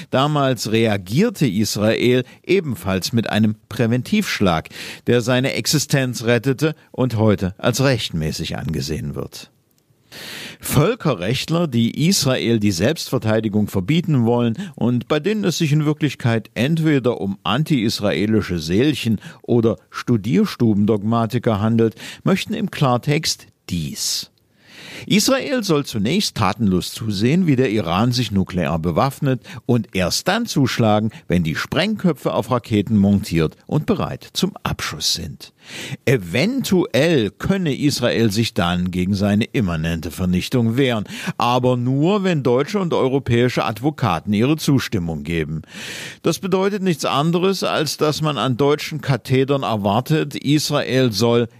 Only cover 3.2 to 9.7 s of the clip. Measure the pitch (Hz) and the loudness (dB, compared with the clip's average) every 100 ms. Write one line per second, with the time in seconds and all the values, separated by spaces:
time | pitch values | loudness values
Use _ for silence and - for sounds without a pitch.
3.2 | 104 101 107 107 - - 117 123 - 208 | 0 2 2 0 -6 -2 0 0 0 -2
4.2 | 208 - 98 80 - - - - - 120 | 0 0 2 2 -2 -12 -14 -10 0 2
5.2 | 113 127 131 82 113 151 - 143 131 117 | 2 0 0 -2 0 -2 2 0 0 -2
6.2 | 113 120 120 120 151 156 - - 127 113 | 0 2 2 0 0 -2 -10 -2 -2 2
7.2 | 110 98 92 - - 117 135 123 - 82 | 4 4 0 -2 -2 2 2 2 -2 -4
8.2 | 78 - 82 - - 82 69 78 71 67 | -4 -4 -6 -6 -4 -4 -4 -4 -6 -8
9.2 | 65 - - _ _ | -10 -12 -20 _ _